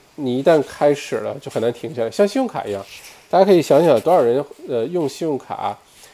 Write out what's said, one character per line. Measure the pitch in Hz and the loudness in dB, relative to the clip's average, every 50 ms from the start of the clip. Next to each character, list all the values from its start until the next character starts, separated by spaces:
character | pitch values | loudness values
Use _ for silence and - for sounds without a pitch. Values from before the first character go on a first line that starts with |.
| _ _ _ | _ _ _
你 | - 147 127 123 131 | -8 -6 -4 -4 0
一 | |
旦 | 139 175 165 156 135 | 2 4 4 4 2
开 | - - - 151 147 147 | -2 -4 0 0 2 2
始 | 139 - - - 113 | 0 -4 -6 -8 -6
了， | 107 107 107 143 | -6 -6 -8 -10
就 | - - | -12 -10
很 | - 127 | -6 -2
难 | 113 117 120 | -2 -2 -2
停 | - - - 156 | -4 -8 -10 -6
下 | 123 | -6
来， | 113 117 | -6 -4
像 | - - 202 | 0 0 0
信 | 202 - 269 | 0 0 -2
用 | 262 233 | -4 -4
卡 | - 143 - | -4 -8 -8
一 | 107 | -6
样， | 101 98 98 - - - - - - - - _ | -8 -8 -10 -12 -18 -20 -20 -20 -20 -20 -8 _
大 | - 175 | 2 4
家 | 190 | 4
可 | 196 | 6
以 | 196 175 | 6 4
想 | 139 - 151 139 170 | 4 4 4 4 6
想 | 170 139 110 | 4 4 4
多 | - 156 | 4 2
少 | 180 180 | 2 4
人， | 131 117 120 135 143 - - - 320 269 | 4 4 2 0 -2 -4 -10 -16 -10 -6
呃， | 139 117 113 | -4 -4 -4
用 | 139 175 180 160 135 | -4 -4 -4 -4 -4
信 | - - 175 160 | -4 -6 -6 -4
用 | 147 127 | -4 -6
卡， | - - - - - - 104 - _ _ _ - - - | -6 -8 -8 -6 -6 -6 -8 -8 _ _ _ -20 -20 -20